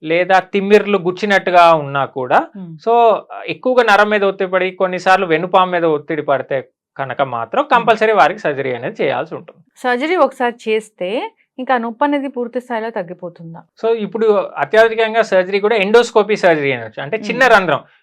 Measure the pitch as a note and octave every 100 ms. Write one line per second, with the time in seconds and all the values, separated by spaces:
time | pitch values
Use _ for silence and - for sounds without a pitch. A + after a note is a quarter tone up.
0 | D#3 E3+ F3+ F#3+ F#3 G3+ G3 G#3 G3+ G3
1 | E3+ F3+ G#3 F#3+ - F3 E3+ D#3+ C#3 C#3
2 | C3+ C#3 B2+ F#3+ D#4+ G3+ F3 D#3+ A3+ A#3+
3 | A#3 F3+ - G2+ G2+ D#3 B3+ B3 A3+ G3+
4 | G#3 G#3+ G3 G3 F#3+ F#3 F#3 F#3 F#3 F3+
5 | F#3 F#3+ F3+ D#3 F3+ F#3+ F#3 F3 E3 D3
6 | C#3+ D#3 C#3+ C3 - C3+ - _ _ -
7 | C3 A#2+ C3+ A#2 A2+ B3 D4 A#3+ A#3 A3
8 | A3 G#3 D#3 G#3 E3 C3+ C3+ B2 C#3+ A3
9 | D#3 B2 E3 D3+ - - _ _ B3+ B3
10 | D#4 F#4 C4+ - A#3+ A#3+ A3+ A3 G#3+ -
11 | F3+ B3 A4 _ _ - B3+ B3+ A#3 A3+
12 | D4 C#4+ C4+ B3 A#3+ B3 A#3+ A3+ A3+ A3+
13 | F3 F3 F3 F3 E3 E3 - _ A3+ A3+
14 | G3+ G#3+ A3 G3+ - - C#3+ G#3+ A3+ A3
15 | A3 A3+ G#3+ F#3 F#3 G3+ G#3 A3+ F#3+ A#3
16 | A#3+ A3 G3+ G3+ F#3 D#3 C#3 B2 A2 -
17 | C#3 G#3+ G#3 A#3+ B3+ G#3+ F3+ C#3 - _